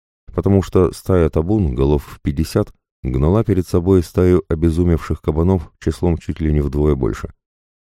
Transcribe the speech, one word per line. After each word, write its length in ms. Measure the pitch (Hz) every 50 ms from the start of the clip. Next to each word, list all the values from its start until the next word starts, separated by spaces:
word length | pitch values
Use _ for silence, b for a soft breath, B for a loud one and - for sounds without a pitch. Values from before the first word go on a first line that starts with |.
| _ _ _ _ _ - -
потому 280 | 87 - 190 196 196
что 300 | - - - 95 92 -
стая 380 | - - - - 95 90 82 76
табун, 440 | - 80 80 87 110 110 95 73 62
голов 300 | 62 67 71 76 71 -
в 180 | - - -
пятьдесят, 520 | - - 69 73 80 - - 107 104 - - _ _ _ _ _ -
гнала 400 | - 64 65 71 80 95 110 -
перед 240 | - 98 92 85 -
собой 360 | - 90 85 95 98 92 85
стаю 400 | - - 101 90 90 90 85 - -
обезумевших 720 | 82 78 80 82 80 85 90 87 82 78 - - 80 -
кабанов 500 | - 82 76 78 85 92 95 92 78 - - _
числом 380 | - - 80 - - 87 82 78
чуть 220 | - - 78 -
ли 120 | 82 78
не 100 | 76 73
вдвое 340 | 71 69 67 73 73 76 71
больше. 380 | 65 62 55 53 - - - - _ _ _ _ _ _ _ _ _ _